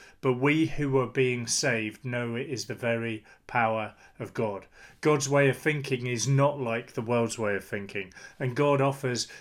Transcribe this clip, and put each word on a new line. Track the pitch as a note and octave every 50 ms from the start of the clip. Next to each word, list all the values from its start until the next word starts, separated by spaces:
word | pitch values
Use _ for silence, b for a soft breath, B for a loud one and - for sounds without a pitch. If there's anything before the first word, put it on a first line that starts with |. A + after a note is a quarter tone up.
| B B B B
but | - C3+ B2+
we | B2 C3 C#3+ D3+ D#3+ D#3+
who | - - - D3 C#3 C3 C3+
are | B2+
being | A#2 - C3+ C3 B2+ B2 A#2+ A#2
saved | A2+ - - - C3+ A#2+ A2+ A2 G#2+ G#2+ - -
know | B2+ B2 B2 A#2+ A#2 A#2
it | A#2+ C#3 E3
is | C3+ G#2+ -
the | - A#2
very | - - A#2 A#2 A#2 A2+ A#2 A2 G#2+ - B B B B
power | - - B2 A#2 A2 A2 A2 G#2+ G#2 - B B B B -
of | B2+ G2+ -
God." | - A#2 G#2+ G2+ F#2+ - - B B B B B B
God's | - D3+ D3+ C#3 C3+ C3+
way | C#3+ C#3+ C#3+ C3+
of | B2+
thinking | - - D#3 D3+ D3 C3+ - C3+ A#2+ B2
is | B2+ B2 A2+ A#2 C3
not | C#3 C3+ C#3 D3 D3 C#3+
like | C3 A#2 A2+ A#2 A#2+ -
the | - -
world's | A2+ A2+ A#2+ A#2+ A#2 A2+ A#2 -
way | A2+ G#2 G2+
of | F#2+ -
thinking, | - - G#2 G2 G2 - G2+ F#2+ F#2 B B B B B B
and | C#3+ B2+ A#2+
God | C#3 D3 C#3+ C#3+ C#3
offers | C3+ C#3 C3+ - - B2+ B2 A2+ - B B B